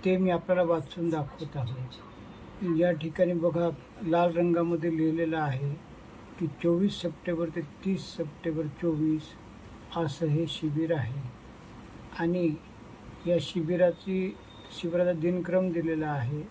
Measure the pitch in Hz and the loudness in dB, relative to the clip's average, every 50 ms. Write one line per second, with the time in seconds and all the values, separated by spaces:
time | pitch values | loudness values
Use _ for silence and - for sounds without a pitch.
0 | - 185 185 180 190 185 175 170 - - 185 180 175 165 170 160 156 - - 175 | 4 4 4 6 6 4 4 2 4 2 4 4 6 4 4 2 2 -6 -4 -2
1 | 170 170 156 156 147 - - - 160 143 - 147 123 - 131 127 127 - - - | 0 0 2 0 -2 -4 -6 -10 -10 -6 -4 -4 -4 -4 -4 -6 -8 -10 -10 -14
2 | - - - - - - - - - - - - 202 175 165 160 175 180 170 147 | -16 -18 -16 -16 -16 -16 -16 -16 -16 -16 -10 -4 0 2 4 6 6 4 4 2
3 | 156 165 151 - 185 175 180 170 160 175 151 170 175 170 156 - - - - - | -2 -4 2 2 4 4 4 4 2 2 4 4 2 2 0 -2 -12 -18 -14 -6
4 | 220 165 160 170 175 175 165 170 175 175 170 170 170 170 170 165 151 175 160 160 | 0 2 4 6 6 6 4 4 4 4 4 4 4 2 2 0 0 0 2 2
5 | 160 160 156 165 165 160 160 160 156 143 131 131 139 143 143 - - - - - | 2 2 2 2 0 0 2 0 0 0 0 -2 -2 -4 -4 -6 -10 -16 -18 -18
6 | - - - - - - - - 175 151 - - - 170 170 170 196 202 202 - | -18 -18 -18 -18 -18 -18 -6 -4 -4 -4 -4 0 2 2 4 4 4 2 0 0
7 | - 175 151 - - - 175 160 170 160 156 175 156 147 - - - 190 190 160 | -4 -4 -6 -4 -4 -2 -2 0 -2 -2 -2 -6 -6 -6 -10 -6 -2 -2 -2 -2
8 | - - - - 170 147 - - - 165 156 156 160 151 - - - 170 160 147 | -2 -8 -6 -6 -6 -6 -6 -6 -4 -4 -2 -2 -2 -4 -4 -2 0 0 2 2
9 | 156 156 156 156 151 - - - - - - - - - - - - - - 170 | 2 2 2 0 -2 -8 -16 -18 -18 -18 -18 -18 -16 -16 -16 -16 -16 -8 -4 -2
10 | 170 151 143 - 170 156 147 156 170 156 - - - 156 143 156 160 160 165 151 | -2 -2 -2 -2 0 2 2 2 0 -2 -4 -4 -4 -2 0 0 2 2 2 0
11 | 110 107 131 143 131 123 - - - - - - - - - - - - - - | 0 -2 -4 -6 -8 -8 -12 -14 -18 -18 -18 -18 -18 -18 -16 -16 -16 -16 -16 -16
12 | - - - - 170 170 175 180 175 160 151 - - - - - - - - - | -16 -14 -6 -2 0 0 2 2 2 0 0 -2 -8 -16 -20 -20 -18 -18 -18 -18
13 | - - - - - 170 175 170 147 - - 180 160 156 180 170 180 175 170 - | -18 -18 -18 -8 0 2 2 2 2 0 -2 -2 0 0 4 6 6 4 4 2
14 | - 196 190 185 185 190 214 - - - - - - - - - - 170 165 180 | -4 -2 0 0 0 -2 -4 -8 -16 -18 -18 -18 -18 -14 -12 -6 -6 -2 2 2
15 | 180 180 180 160 156 175 180 180 165 170 170 185 185 185 165 170 156 165 160 156 | 4 4 2 2 2 0 0 0 0 2 2 2 2 2 0 0 0 0 0 0
16 | 156 151 147 139 120 120 147 151 156 208 | 0 0 0 0 -2 -2 -2 -4 -6 -10